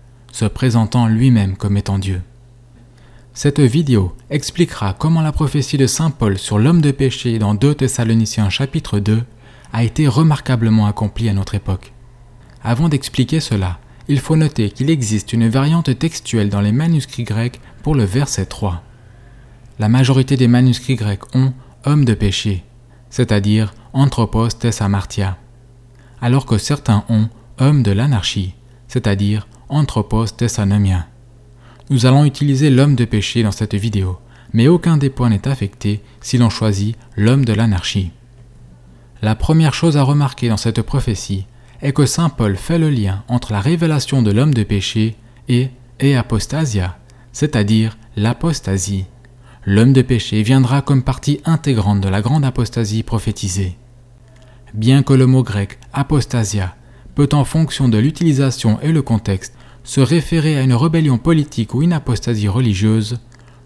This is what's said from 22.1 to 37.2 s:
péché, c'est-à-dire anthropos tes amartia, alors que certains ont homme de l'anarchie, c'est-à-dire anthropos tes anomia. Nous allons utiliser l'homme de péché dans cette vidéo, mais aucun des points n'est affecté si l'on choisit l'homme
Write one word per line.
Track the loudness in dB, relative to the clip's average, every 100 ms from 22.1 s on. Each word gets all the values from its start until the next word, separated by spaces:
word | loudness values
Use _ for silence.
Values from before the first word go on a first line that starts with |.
péché, | 2 0 -2 -4 -4 -8 -20 -20 -20 -12
c'est-à-dire | -4 0 2 2 0 0 -6 -8
anthropos | 0 0 0 -2 0 -2
tes | -2 -4 -2
amartia, | -2 -2 -4 -4 -4 -6 -14 -20 -20 -20 -20 -20 -20 -6
alors | 0 0
que | 0 -2
certains | -2 -4 0 0 2
ont | 0 0 -6 -18 -2
homme | 2 2
de | 2
l'anarchie, | 0 0 0 -2 -4 -6 -10 -20 -20 -8
c'est-à-dire | -4 -2 0 0 -2 -6 -18 -6
anthropos | -2 0 -2 -2 -2 -2
tes | -2 -4 0
anomia. | 0 2 2 0 -2 -14 -20 -20 -20 -20 -20 -18 -2
Nous | 2 4
allons | 4
utiliser | 4 2 0 2 4
l'homme | 4 4
de | 2
péché | 0 -2 -2 0
dans | 0
cette | 0 -4
vidéo, | -2 -2 -2 -4 -6 -14 -20 -4
mais | 2 4
aucun | 4 4 2
des | 0
points | 0 0
n'est | 0 -2
affecté | -4 -6 -4 -4 -4 -8 -18
si | -4 2
l'on | 2
choisit | 2 -2 0 -2 -6 -10
l'homme | -2